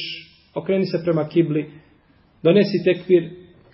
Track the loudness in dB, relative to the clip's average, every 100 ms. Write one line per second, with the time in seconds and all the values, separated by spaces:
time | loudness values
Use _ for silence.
0 | -10 -14 -18 _ _ -10 -4 -2 -2 -2
1 | -2 -2 0 0 0 -2 -6 -12 _ _
2 | _ _ _ _ 2 4 4 0 0 -2
3 | 2 2 2 -10 -20 _ _